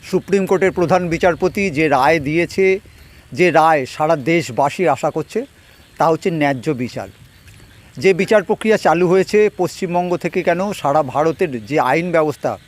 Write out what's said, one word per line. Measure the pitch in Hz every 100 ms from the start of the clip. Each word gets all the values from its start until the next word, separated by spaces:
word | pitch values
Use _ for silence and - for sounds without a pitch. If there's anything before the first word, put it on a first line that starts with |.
সুপ্রিম | - 185 - 196 190
কোর্টের | 190 190
প্রধান | 185 170 185 175
বিচারপতি | 165 185 160 185 - 196
যে | 139 156
রায় | 135 135 165
দিয়েছে, | 139 160 170 - 190 190 - - - - -
যে | 127 180
রায় | 156 160 156 123
সারা | - 156 160
দেশবাসী | 131 170 139 113 135 - 170
আশা | 139 156
করছে, | 160 151 214 277 _ - - - -
তা | 147
হচ্ছে | 165 196
ন্যায্য | 165 143 135 117
বিচার। | 131 123 - 98 - - - - - - - - -
যে | 170
বিচার | 180 190 214
প্রক্রিয়া | 180 208 220 214
চালু | 185 165 180
হয়েছে | 190 185 214 208 -
পশ্চিমবঙ্গ | 170 - 185 175 180 180
থেকে | 175 185
কেন, | 180 170 202
সারা | 190 143 147
ভারতের | 143 131 160 156 180 123 107
যে | 151
আইন | 127 151 175
ব্যবস্থা | 165 156 139 139 101